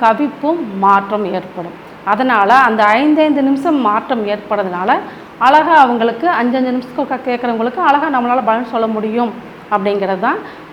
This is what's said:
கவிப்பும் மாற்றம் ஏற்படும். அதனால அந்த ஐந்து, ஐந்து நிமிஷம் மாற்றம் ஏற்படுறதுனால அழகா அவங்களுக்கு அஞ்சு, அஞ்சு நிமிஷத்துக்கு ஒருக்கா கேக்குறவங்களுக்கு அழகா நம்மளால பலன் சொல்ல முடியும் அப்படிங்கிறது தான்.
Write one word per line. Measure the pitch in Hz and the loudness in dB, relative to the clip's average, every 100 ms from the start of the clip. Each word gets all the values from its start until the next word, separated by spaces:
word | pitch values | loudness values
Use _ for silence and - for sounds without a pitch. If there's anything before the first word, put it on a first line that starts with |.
கவிப்பும் | 226 220 294 - 294 339 233 196 196 | 0 2 -2 -4 -4 -2 -4 0 2
மாற்றம் | 196 196 214 190 180 | 2 2 -4 -4 -6
ஏற்படும். | 180 185 170 - - - 190 | -8 -10 -12 -14 -20 -10 -4
அதனால | 214 262 226 196 254 247 | -2 0 2 4 4 4
அந்த | 220 208 226 | 4 2 4
ஐந்து, | 302 302 311 | 4 4 2
ஐந்து | 285 269 | 2 0
நிமிஷம் | 277 339 294 220 | 0 0 0 0
மாற்றம் | 214 226 240 202 | 0 -2 -4 -2
ஏற்படுறதுனால | 202 - 208 190 180 190 330 - - - - 240 | -6 -4 -4 -4 -4 -2 -2 -2 -14 -20 0 4
அழகா | 302 311 320 | 4 6 6
அவங்களுக்கு | 262 240 233 233 339 247 | 4 4 0 0 -2 0
அஞ்சு, | 240 262 | 0 0
அஞ்சு | 254 | -2
நிமிஷத்துக்கு | 247 247 - | -2 -6 -6
ஒருக்கா | 277 254 254 | -6 -6 -4
கேக்குறவங்களுக்கு | 240 247 226 233 294 330 | -4 -2 -2 -2 0 2
அழகா | 285 311 262 | 2 0 -2
நம்மளால | 240 254 220 | 0 0 0
பலன் | 226 240 | -2 -2
சொல்ல | 240 220 214 | -4 -2 -2
முடியும் | 214 226 240 196 - - - | -4 -2 -2 -6 -14 -18 -6
அப்படிங்கிறது | 208 202 202 190 185 233 | -2 -2 -2 -2 -2 -2
தான். | 403 - - - | -4 -8 -18 -10